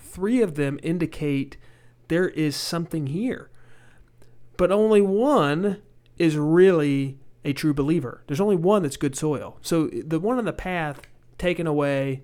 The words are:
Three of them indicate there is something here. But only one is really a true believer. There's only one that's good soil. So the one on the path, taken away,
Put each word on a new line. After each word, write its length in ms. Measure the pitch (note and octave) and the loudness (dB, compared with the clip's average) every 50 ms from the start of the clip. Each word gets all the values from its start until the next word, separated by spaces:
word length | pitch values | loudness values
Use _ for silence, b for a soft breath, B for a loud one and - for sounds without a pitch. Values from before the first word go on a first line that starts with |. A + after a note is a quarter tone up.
| - | -20
Three 380 | - - F3 F#3+ G#3+ B3 B3+ | -16 -10 -4 -2 0 2 2
of 140 | A3 F3 C#3 | 2 0 0
them 240 | D3 C#3+ C#3 C#3+ C#3 - | -2 -2 -2 -2 -4 -4
indicate 720 | D#3+ F3 F3 E3 D#3 - - D3+ D3 C#3 C3+ C3+ C#3 - - b b b b b b b b _ - | -4 -2 -2 -2 -4 -4 -4 -4 -2 -2 -2 -4 -6 -10 -20 b b b b b b b b _ -2
there 180 | D#3+ E3+ F#3 F3+ | 0 0 0 0
is 260 | - D3+ D#3 D3 C#3 | -2 -2 -2 -2 -2
something 500 | - - - E3+ E3+ E3+ - - D#3+ C#3+ | -4 -6 -6 -6 -6 -6 -4 -6 -6 -4
here. 420 | C3+ D3 F#3+ A#3 B3+ - - - - b b b b b b b b b b b b b - - - - - - - - | -4 -4 -4 -4 -4 -6 -6 -10 -18 b b b b b b b b b b b b b -20 -20 -20 -20 -20 -20 -10 -2
But 140 | - F3+ E3+ G3 | 0 2 2 4
only 260 | G#3 A3 A3 G#3+ G3+ | 4 4 6 6 6
one 840 | G3+ F#3+ G3 G#3 B3 D4 C#4+ G#3+ D3+ - D3 E3 G3 G#3 F#3 - - - - - _ _ - | 6 4 2 2 2 4 4 4 4 2 2 0 0 -2 -4 -4 -10 -20 -20 -20 _ _ -4
is 180 | - E3+ D#3+ D3+ | 0 0 0 2
really 800 | D3+ D3 D3+ D#3+ F3+ F#3 F#3+ F3+ D#3+ D3 C#3+ C#3 C#3 C3+ C#3 C3+ - - - - _ - | 0 0 4 6 6 8 6 6 4 2 0 0 0 -2 -4 -8 -12 -18 -20 -18 _ -6
a 80 | D3 C#3 | -6 -4
true 200 | - - D#3 C#3+ | -2 -2 -2 0
believer. 500 | C#3+ C#3 D3 E3+ E3 B2+ A#2 - - - | 0 0 0 0 0 -2 -6 -10 -12 -10
There's 140 | - C#3+ D3+ | -6 -2 -2
only 160 | G3+ G#3+ G3 | 0 2 2
one 260 | E3 D#3+ F#3+ G#3+ G3+ E3+ | 2 2 2 2 2 2
that's 140 | C3+ - | -2 -4
good 180 | - D3+ C#3 C#3 | -2 -4 -4 -4
soil. 420 | - D#3 D3+ C#3 - G2+ - - - | -2 -4 -2 -2 -4 -6 -10 -14 -12
So 260 | - - F3 E3 D3+ | -6 -2 0 0 0
the 320 | - - A2+ - D#3 D#3+ D#3+ | 0 -4 -6 -6 -4 -4 -2
one 180 | F3+ A3 B3+ | -2 -2 -2
on 60 | B3 A3 | -2 -2
the 80 | E3 | -4
path, 500 | - - - F#3 F3+ E3+ D#3 D3 C#3 - - - - - _ - - | -6 -6 -6 -6 -4 -4 -4 -6 -8 -12 -18 -20 -20 -20 _ -20 -10
taken 280 | - F3+ F3+ F3 F3 E3 | -4 -2 -2 -2 -2 -2
away, 580 | D#3+ D3 D3 C#3+ C#3+ C#3 C#3 C3+ C#3 C3 C3+ | -2 0 0 0 0 0 0 -2 -2 -4 -6